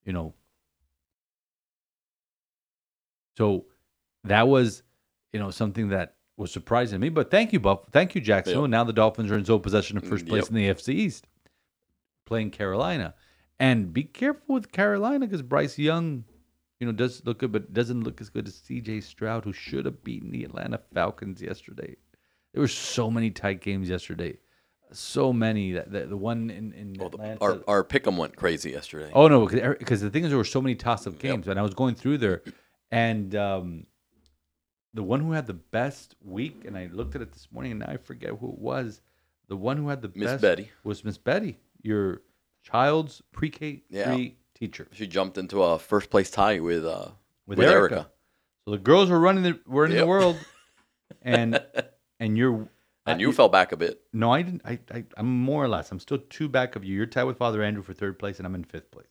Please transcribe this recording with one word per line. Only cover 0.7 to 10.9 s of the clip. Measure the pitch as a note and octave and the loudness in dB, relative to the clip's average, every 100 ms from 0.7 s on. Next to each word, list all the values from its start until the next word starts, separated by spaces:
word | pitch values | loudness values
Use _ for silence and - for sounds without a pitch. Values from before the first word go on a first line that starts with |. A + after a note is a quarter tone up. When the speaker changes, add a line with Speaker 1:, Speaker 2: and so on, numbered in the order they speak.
| _ _ _ _ _ _ _ _ _ _ _ _ _ _ _ _ _ _ _ _ _ _ _ _ _ _ _ | _ _ _ _ _ _ _ _ _ _ _ _ _ _ _ _ _ _ _ _ _ _ _ _ _ _ _
Speaker 1:
So | G#2+ F#2+ - _ _ _ _ _ | 2 2 -4 _ _ _ _ _
that | G2 G#2 A#2+ | 2 4 6
was, | C3+ A#2+ - _ _ _ _ _ | 6 4 -2 _ _ _ _ _
you | G#2+ | -6
know, | G2+ | -6
something | - A2 G2 G#2+ | -4 -4 -2 -2
that | G2 E2+ _ _ - | -2 -4 _ _ -12
was | F#2 | -10
surprising | - - A#2 B2 G2 | -10 0 0 2 -2
to | |
me. | C3 | -2
But | D#3+ B2+ | 0 4
thank | F#3+ A3+ | 4 4
you, | G3 | 2
Buff-, | G2+ G2 - | 2 2 4
thank | C#3 F3+ G3 | 4 4 0
you, | |
Jacksonville. | A2 G2+ F#2 F#2 | 2 2 4 0
Speaker 2:
Yep. | C#3+ | 2
Speaker 1:
Now | A2+ | 2
the | A#2 | 2
Dolphins | A2 A2 A2+ G#2+ | 4 4 4 -2
are | G#2+ | 0
in | G2 | 2
sole | A2 | 2
possession | G2+ G#2 F#2+ G#2 | 4 2 2 -4
of | |
first | F#2 G2+ E2 | -4 -6 0
Speaker 2:
Mm, | |
Speaker 1:
place | G#2+ | 0
Speaker 2:
yep. | - | 0
Speaker 1:
in | A2+ | 2
the | G2+ | 2
A | |
F | F#2 | 0
C | - | -2